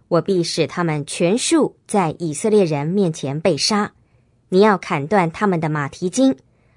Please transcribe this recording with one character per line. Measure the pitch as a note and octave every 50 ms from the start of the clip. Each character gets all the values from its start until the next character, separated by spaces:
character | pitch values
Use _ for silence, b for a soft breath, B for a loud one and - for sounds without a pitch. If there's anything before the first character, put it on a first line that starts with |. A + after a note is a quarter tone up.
| _ _
我 | F3 E3
必 | D#3+ - G3 F3+
使 | E3 - - - D#3
他 | B2+ - F3+ F3
们 | D#3+ D3+ D3+ C#3+
全 | - - - F3+ E3+ G#3 B3+
数 | - - E4 D#4+ B3 - - _ _
在 | - - G#3 F3+ D#3 - -
以 | F3 D#3+ D3
色 | - - A3
列 | G#3 G#3+ F#3+
人 | D#3 D#3 C#3+ C#3+ D#3+
面 | F3+ G#3 G3 E3+
前 | D#3+ - - C3+ C#3 D#3
被 | - G3+ D#3+ C3+
杀。 | - - A2+ G#2 G#2 - - _ _ _ _ _ _ _ _ _ _ _
你 | F#3 F#3
要 | G#3 A3 G3+ F3+
砍 | - - F3+ D3 C#3 D#3
断 | G#3+ G3+ F3 E3
他 | E3 - G#3 G3+
们 | F#3 E3+
的 | D#3+ D#3
马 | D#3 D3+ C#3+ C#3
蹄 | - - F3 F#3
筋， | - A#3+ C4+ C4+ C4 - _ _ _ _ _ _ _